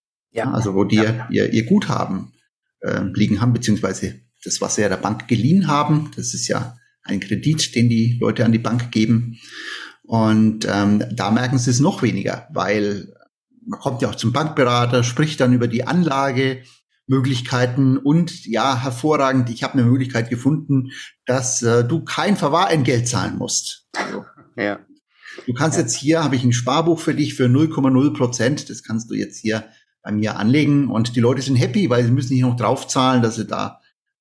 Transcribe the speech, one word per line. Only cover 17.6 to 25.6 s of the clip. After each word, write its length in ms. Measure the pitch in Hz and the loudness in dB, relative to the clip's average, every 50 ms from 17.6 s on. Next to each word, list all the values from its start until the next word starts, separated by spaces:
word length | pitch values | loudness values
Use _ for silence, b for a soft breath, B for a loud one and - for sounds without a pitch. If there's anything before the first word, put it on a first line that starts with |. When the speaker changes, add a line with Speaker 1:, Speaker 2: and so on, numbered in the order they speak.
| 127 123 120 139 135 131 131 | 0 2 2 2 4 4 4
Speaker 2:
und 480 | 135 - 143 156 170 165 160 - - - | 2 2 2 4 4 2 0 -4 -10 -8
ja, 360 | 107 110 107 120 139 131 120 | -4 0 0 2 2 0 0
hervorragend, 680 | 131 139 120 - 151 156 151 139 135 131 131 131 120 120 | -2 -4 -4 -2 0 0 2 2 2 2 2 2 0 0
ich 140 | 110 - 143 | -2 -4 -4
habe 100 | 127 - | -2 2
eine 100 | 135 117 | 2 4
Möglichkeit 460 | 117 131 131 127 123 - 113 110 - | 4 4 2 0 0 -2 -2 -2 -2
gefunden, 640 | 127 120 - 135 156 156 151 - 139 131 123 B B B B B B _ _ | -4 -2 0 0 0 0 0 0 0 0 0 B B B B B B _ _
dass, 360 | - 127 131 123 - - - 117 | -2 -2 -2 -2 -2 -4 0 2
äh, 200 | 113 117 120 120 | 2 4 4 2
du 200 | 120 165 156 - | 2 0 -2 -4
kein 340 | - - - 165 196 202 | -4 -4 -2 0 2 2
Verwahrentgelt 680 | - 170 139 151 170 190 196 165 156 127 143 127 120 120 | 2 2 2 2 2 2 2 2 2 2 2 2 2 0
zahlen 300 | - 123 92 92 95 - | 0 -2 -2 -2 -2 -4
musst. 500 | - 101 104 - - - - - - _ _ - | -6 -6 -4 -4 -4 -6 -8 -12 -14 _ _ -8
Also, 300 | - - - 101 101 - - _ - - _ _ | -8 -8 -8 -10 -12 -14 -16 _ -20 -20 _ _
Speaker 1:
Ja. 220 | - 101 104 101 - - _ _ _ _ B B B B B B B B | -6 -4 -4 -4 -8 -12 _ _ _ _ B B B B B B B B
Speaker 2:
du 60 | 127 120 | -6 -2
kannst 240 | 120 | -2